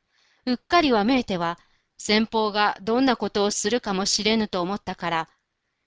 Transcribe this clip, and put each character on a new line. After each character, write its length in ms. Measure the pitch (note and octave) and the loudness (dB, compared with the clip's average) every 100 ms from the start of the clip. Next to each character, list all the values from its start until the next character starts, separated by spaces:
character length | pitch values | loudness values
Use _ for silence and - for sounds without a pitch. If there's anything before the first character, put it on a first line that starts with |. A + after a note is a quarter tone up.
| _ _ _ _ B3+ | _ _ _ _ -6
う 60 | |
っ 40 | A#3+ | -6
か 220 | - F4 | 0 4
り 120 | D4+ | 4
わ 100 | A3+ | 4
め 160 | G#3 C4 | 4 2
い 40 | |
て 120 | - F3+ | 0 -2
は、 220 | E3+ E3+ _ _ _ - | -4 -6 _ _ _ -10
先 280 | - G#3+ A3+ | 0 0 2
方 260 | A3+ G#3+ | 0 -2
が 260 | G#3 G#3 - | 0 0 -2
ど 200 | G3 A#3+ | -2 0
ん 40 | |
な 120 | C4+ A3+ | 2 0
こ 120 | G3+ | -2
と 160 | G#3 | -2
を 60 | G3+ | -2
す 180 | - G#3 | -2 -2
る 120 | A#3+ | -2
か 120 | G#3+ | -2
も 140 | F#3+ G3 | -4 -2
し 160 | - | -2
れ 140 | G#3+ A3 | 0 0
ぬ 100 | G#3 | 0
と 160 | F#3 | -4
思 140 | F3 G3+ | -4 -6
っ 40 | |
た 140 | - | -8
か 160 | F#3 E3+ | -8 -4
ら、 180 | E3 E3 _ _ _ _ _ | -4 -6 _ _ _ _ _